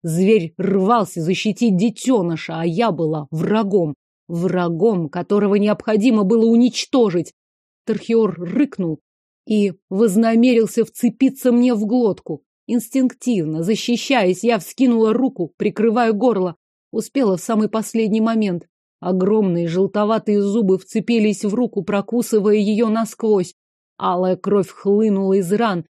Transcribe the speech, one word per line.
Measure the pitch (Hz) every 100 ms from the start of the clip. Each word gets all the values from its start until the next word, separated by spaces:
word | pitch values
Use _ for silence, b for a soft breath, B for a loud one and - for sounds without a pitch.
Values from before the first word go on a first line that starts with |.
Зверь | 170 160 190 220 165 -
рвался | 202 202 185 240 185 -
защитить | 160 185 220 202 240 180
детёныша, | 226 - - 247 170 160 - 165
а | 170
я | 165 226
была | 165 160 156 147
врагом. | 160 - 214 202 196 160 139 _ _ -
Врагом, | 170 180 180 175 165 220 190 156
которого | 175 175 202 202 202
необходимо | 208 208 - 208 240 220
было | 190 233 226
уничтожить. | 233 247 - - 269 220 170 156 _ _ _ _ _ -
Тархиор | - - 226 214 170
рыкнул | 175 240 277 - 170 151 _ _ _ _ -
и | 214 202 - _
вознамерился | 190 226 190 226 226 254 233 220 - 226
вцепиться | - 240 - 269 269 254
мне | 240 254
в | 226 208
глотку. | 247 226 175 - 151 _ _ -
Инстинктивно, | 233 - 269 254 - 254 220 156 156
защищаясь, | 165 214 - 240 - 262 185 180
я | 226 226
вскинула | - - 262 226 220
руку, | 233 269 - 165 _
прикрывая | 196 175 226 220 226
горло. | 208 247 202 180 165 _ _ _
Успела | 226 214 277 226 180
в |
самый | - 220 214
последний | 214 214 226 220 220
момент. | 220 226 208 175 - _ _ _
Огромные | 180 185 190 220 196 170 170
желтоватые | 175 190 208 208 220 214 208
зубы | 202 214 196 190
вцепились | - 226 - 233 214 202 214
в |
руку, | 220 240 -
прокусывая | 175 202 196 233 - 214 202 208
её | 202 214 233
насквозь. | 220 220 - 220 202 170 _ _ _ _ _
Алая | 190 180 185 180
кровь | 196 202 185
хлынула | - 202 202 220 196 190
из | 196 170
ран, | 208 233 180 160